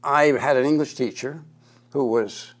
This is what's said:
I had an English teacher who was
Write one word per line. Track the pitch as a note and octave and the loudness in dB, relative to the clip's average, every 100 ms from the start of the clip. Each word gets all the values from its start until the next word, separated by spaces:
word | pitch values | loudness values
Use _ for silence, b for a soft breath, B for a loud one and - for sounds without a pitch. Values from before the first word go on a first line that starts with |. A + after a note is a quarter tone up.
I | - D3 D3+ | 0 4 4
had | C3 C3 C3+ | 4 2 2
an | C3+ | 2
English | D3+ D3 - | 0 -2 -4
teacher | B2 - B2+ D#3+ D3+ _ b b b | -6 -6 -12 -12 -18 _ b b b
who | C#3 B2+ | -4 0
was | A#2 G#2 - - _ | 0 -2 -8 -18 _